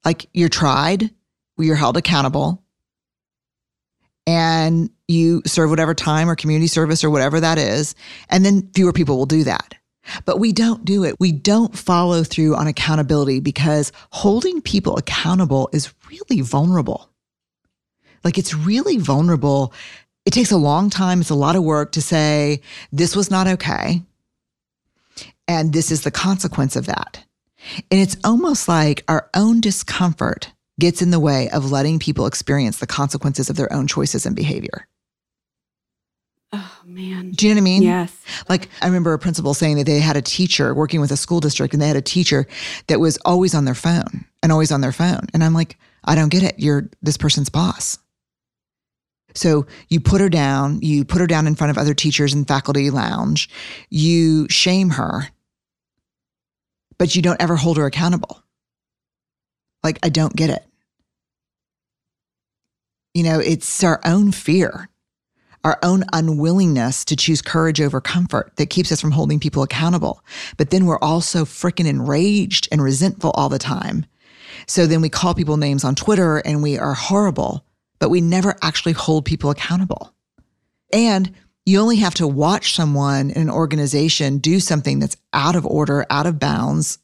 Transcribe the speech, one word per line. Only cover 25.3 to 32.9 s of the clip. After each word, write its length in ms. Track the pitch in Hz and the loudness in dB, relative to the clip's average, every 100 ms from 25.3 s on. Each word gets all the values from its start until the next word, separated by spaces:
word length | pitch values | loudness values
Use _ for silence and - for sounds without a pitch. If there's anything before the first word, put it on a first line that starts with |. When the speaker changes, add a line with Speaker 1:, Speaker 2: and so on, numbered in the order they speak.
| _ - | _ -4
Speaker 1:
and 260 | 170 160 | -2 0
this 180 | 151 160 | 0 0
is 120 | 156 | -2
the 80 | - | -4
consequence 680 | - 190 190 170 143 139 127 | -2 -2 0 -2 -2 -2 -2
of 80 | 127 | -6
that." 360 | - - - _ _ _ _ - - - | -8 -8 -14 _ _ _ _ -18 -18 0
And 80 | 190 | 2
it's 160 | 190 190 | 2 0
almost 460 | - 233 349 277 - | 2 2 2 0 2
like 340 | 170 151 143 - | 2 2 0 0
our 200 | 160 - | -2 0
own 260 | - 214 233 | 0 4 4
discomfort 920 | 220 190 - - 180 160 123 - - _ _ - | 2 -2 -6 -2 0 0 -4 -4 -10 _ _ 0
gets 220 | 170 175 | 0 2
in 100 | 180 | 2
the 80 | 170 | 2
way 300 | 143 135 127 | 2 0 0
of 220 | 147 135 | -2 -2
letting 280 | 139 143 160 | 0 0 0
people 260 | - 139 117 | -2 -2 -2
experience 520 | - - 139 120 - | -4 -2 0 0 -4
the 80 | |
consequences 640 | - | -8